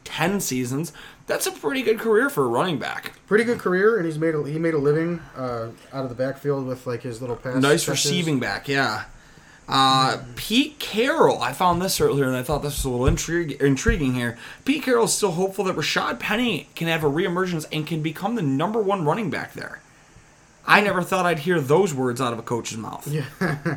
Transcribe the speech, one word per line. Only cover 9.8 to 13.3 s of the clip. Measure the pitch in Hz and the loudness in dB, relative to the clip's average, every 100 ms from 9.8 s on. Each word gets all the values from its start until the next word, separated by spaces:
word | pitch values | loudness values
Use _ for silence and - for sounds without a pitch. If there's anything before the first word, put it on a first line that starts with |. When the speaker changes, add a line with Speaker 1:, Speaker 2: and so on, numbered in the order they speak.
| 135 131 131 113 - | 6 6 4 0 -4
Speaker 1:
Pete | - - 226 302 - | -10 0 2 2 -2
Carroll, | - 208 269 320 165 120 | -6 0 2 6 4 4
I | 120 | -2
found | 135 180 170 | 0 2 2
this | 190 - | 0 2
earlier, | 147 139 | 2 4
and | 131 127 | 2 0
I | |
thought | 123 139 | -2 -2
this | 147 - | -2 -4
was | |
a | 135 | -2
little | 123 127 | 2 2
intrig-, | 156 - | 2 0